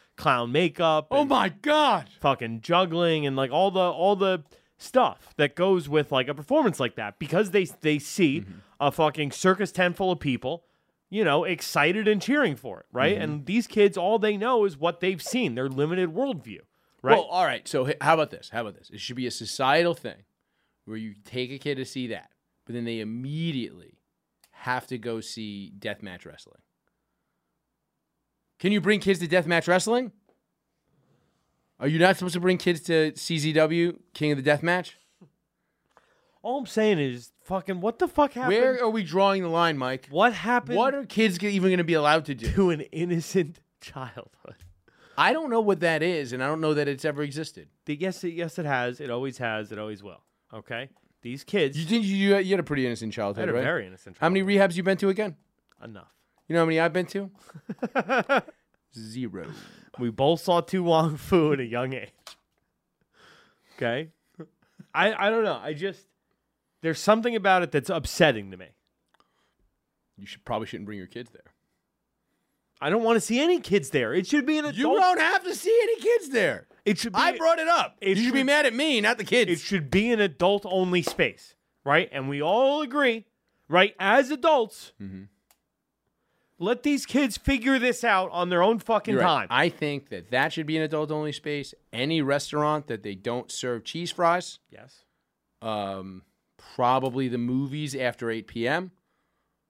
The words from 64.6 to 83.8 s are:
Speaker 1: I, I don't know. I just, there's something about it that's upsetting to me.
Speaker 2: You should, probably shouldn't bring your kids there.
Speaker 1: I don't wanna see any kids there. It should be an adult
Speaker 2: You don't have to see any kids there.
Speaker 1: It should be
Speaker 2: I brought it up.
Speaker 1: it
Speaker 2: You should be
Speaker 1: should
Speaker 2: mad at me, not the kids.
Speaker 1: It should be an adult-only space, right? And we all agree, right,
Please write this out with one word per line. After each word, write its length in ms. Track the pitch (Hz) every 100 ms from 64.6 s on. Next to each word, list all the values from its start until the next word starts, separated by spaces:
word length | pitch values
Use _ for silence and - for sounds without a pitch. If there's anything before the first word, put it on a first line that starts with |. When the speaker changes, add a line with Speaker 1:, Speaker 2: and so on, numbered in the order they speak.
| _ - -
Speaker 1:
I, 320 | 151 196 220 202
I 40 |
don't 140 | 226
know. 160 | 214 127
I 120 | 117
just, 320 | 147 196 - _ _ _ _ _ _ _ _
there's 180 | 160 156
something 380 | - 220 233 226
about 260 | 196 185
it 80 | 175
that's 200 | 151 160
upsetting 600 | 170 131 - 160 113 98
to 60 | 92
me. 100 | 92 _ _ _ _ _ _ _ _ _ _ _ _ _ _ -
Speaker 2:
You 100 | 101
should, 180 | -
probably 220 | - 110 110
shouldn't 200 | 110 101
bring 120 | 104
your 80 | 90
kids 240 | 120 120
there. 220 | - _ _ _ _ _ _ _ _ _ _ _ _ _ _
Speaker 1:
I 80 | 147
don't 140 | 208
wanna 180 | 226 226
see 180 | - 240
any 220 | 320 359
kids 300 | - 196 139
there. 240 | 143 110
It 120 | 160 185
should 200 | 294 269
be 100 | 302
an 80 |
adult 120 | 294 214
Speaker 2:
You 80 | 302 392
don't 200 | 370 339
have 240 | 320 381
to 100 | 370
see 240 | - 359 453
any 180 | 466 427
kids 300 | 403 466 320
there. 360 | 247 175 117 - _ -
Speaker 1:
It 120 | 202
should 140 | 233
be 60 | 190
Speaker 2:
I 160 | 330 247
brought 220 | 320 330
it 100 | 320
up. 300 | 339 - -
Speaker 1:
it 160 | 196 190
Speaker 2:
You 80 |
should 80 | 240
be 60 | 269
Speaker 1:
should 60 | 262
Speaker 2:
mad 180 | 294 285
at 60 |
me, 260 | 226 311 247
not 160 | 208 240
the 60 |
kids. 260 | 202 247 196
Speaker 1:
It 80 | 170
should 300 | - 196 139
be 200 | 190 226
an 80 | 226
adult-only 840 | 202 135 175 202 202 190 185 180
space, 520 | - - 131 - - _ _ _
right? 240 | 139 151 -
And 160 | 139 135
we 120 | 143
all 400 | 151 214 269 294
agree, 460 | 294 285 269 226 - _ _ _ -
right, 260 | 170